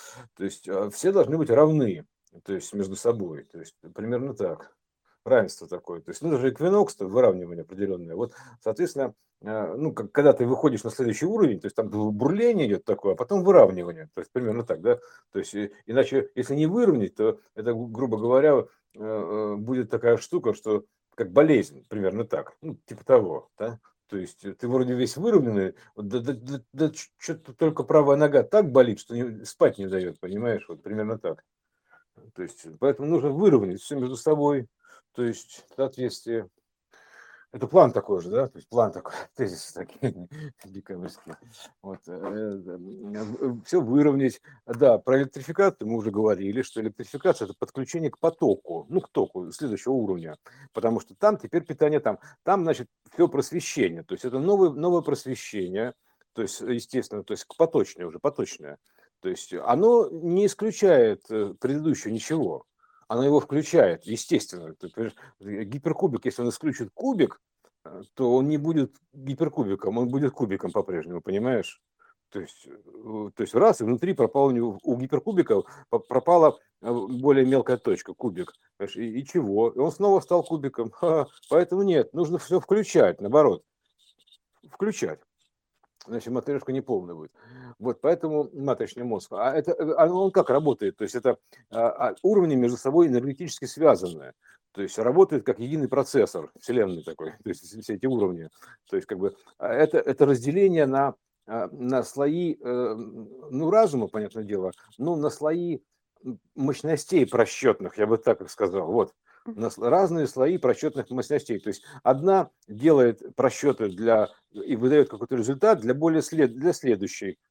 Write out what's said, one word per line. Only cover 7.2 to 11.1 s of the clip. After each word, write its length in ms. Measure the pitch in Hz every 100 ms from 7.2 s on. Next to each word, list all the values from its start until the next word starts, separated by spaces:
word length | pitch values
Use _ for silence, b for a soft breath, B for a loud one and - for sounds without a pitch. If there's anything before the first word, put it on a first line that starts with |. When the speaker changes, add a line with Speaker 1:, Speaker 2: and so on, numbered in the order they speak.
| 120 92 87 85
Speaker 1:
определенное. 520 | 80 95 98 90 85 82
Вот, 180 | 120 B B -
соответственно, 520 | - 110 170 139 131 - _ _
э, 320 | 104 110 92 110
ну, 160 | 151
как, 200 | - 104
когда 200 | - 143
ты 140 | - 123
выходишь 380 | 131 151 113
на 60 | 113
следующий 360 | - 120